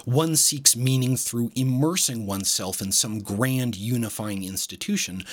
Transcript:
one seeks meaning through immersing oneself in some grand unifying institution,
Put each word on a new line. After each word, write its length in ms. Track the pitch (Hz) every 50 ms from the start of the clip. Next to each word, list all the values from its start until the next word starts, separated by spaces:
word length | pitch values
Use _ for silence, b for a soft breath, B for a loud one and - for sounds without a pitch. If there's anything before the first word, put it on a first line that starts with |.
| B
one 320 | - 123 139 160 165 160
seeks 400 | 147 - - 151 143 139 - -
meaning 400 | 120 123 131 131 131 127 127 131
through 340 | 123 - - - 120 117 117 -
immersing 720 | 127 131 131 127 127 143 160 180 180 - - 127 113 107
oneself 560 | 98 98 98 98 - - - 101 92 95 -
in 100 | 101 98
some 300 | 95 - - 120 107 107
grand 560 | 98 95 98 101 127 127 131 131 127 123 113 92
unifying 680 | 101 113 123 120 117 107 - - 110 107 101 98 95
institution, 800 | 92 95 95 - - - 90 - - 208 190 - - 90 95 90 B